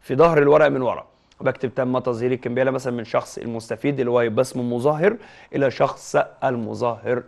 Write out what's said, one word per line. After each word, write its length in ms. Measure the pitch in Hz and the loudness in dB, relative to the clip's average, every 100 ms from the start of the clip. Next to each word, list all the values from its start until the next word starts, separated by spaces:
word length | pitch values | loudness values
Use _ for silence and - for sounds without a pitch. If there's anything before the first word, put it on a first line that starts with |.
في 160 | - 131 | -2 4
ظهر 220 | 170 151 | 6 6
الورقة 300 | 143 151 147 | 6 6 4
من 140 | 135 | 2
ورا، 240 | 120 80 - _ _ - | -2 -4 -8 _ _ -6
بكتب: 340 | 131 127 120 | -4 -4 -4
"تم 240 | 135 127 127 | -2 -2 -2
تصهير 340 | 123 113 127 | -2 -2 -2
الكمبيالة" 380 | 127 127 123 131 | -2 -4 -2 0
مثلًا 220 | 131 127 | -2 -4
من 120 | 120 | -6
شخص 340 | 110 127 - - | -2 -4 -4 -10
المستفيد 600 | 117 113 110 110 143 135 | -10 -10 -8 -4 -2 -2
اللي 100 | 120 | 0
هو 80 | 120 | 2
هيبقى 220 | 117 113 | 2 0
اسمه 220 | 127 127 | -2 -2
مظاهر 540 | 120 120 139 151 196 240 - - - | -4 0 0 2 0 -2 -8 -20 -8
إلى 160 | - 135 | -2 0
شخص 460 | - 139 - - 147 - - | 0 -2 -2 -4 -2 -2 -2
المظاهر 760 | 131 120 110 107 120 113 120 123 | -4 -2 -6 -4 -4 -4 -4 -4